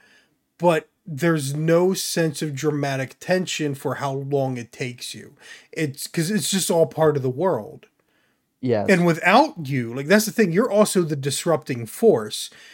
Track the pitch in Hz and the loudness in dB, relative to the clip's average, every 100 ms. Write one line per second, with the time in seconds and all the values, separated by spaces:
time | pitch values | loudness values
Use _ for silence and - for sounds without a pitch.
0 | _ _ _ _ _ - 175 160 - _ | _ _ _ _ _ 0 2 2 -2 _
1 | - 139 170 160 135 143 160 165 180 185 | -12 -2 0 2 0 -2 2 4 4 0
2 | - - 165 - 160 135 151 147 143 135 | -2 0 -2 -2 -6 -2 -2 0 -2 -2
3 | 127 - - 185 175 - 151 135 143 123 | -6 -8 -2 -2 -2 -4 -4 -4 -6 -4
4 | 139 139 139 139 131 123 120 - 131 123 | -4 -6 -2 -2 0 -4 -10 -10 -10 -10
5 | - 107 110 _ - - _ - 156 131 | -14 -14 -18 _ -20 -20 _ -6 -6 -6
6 | - - 160 214 139 190 - 170 151 - | -8 -4 -2 -2 -2 -2 0 2 2 4
7 | 156 143 131 123 185 131 98 135 _ _ | 2 2 -2 0 -2 -2 -6 -16 _ _
8 | _ _ _ _ _ - 127 110 101 180 | _ _ _ _ _ -6 0 0 4 4
9 | 175 160 175 220 311 - 135 135 113 123 | 4 2 4 4 4 -2 -4 -4 -4 -4
10 | 143 208 214 - 202 170 254 208 208 196 | 2 2 2 0 2 2 2 2 2 2
11 | 160 151 139 135 175 151 - 123 113 - | -2 -2 -4 -4 0 0 -2 -8 -8 2
12 | 226 139 107 - - - - | 4 4 0 -10 -12 -16 -20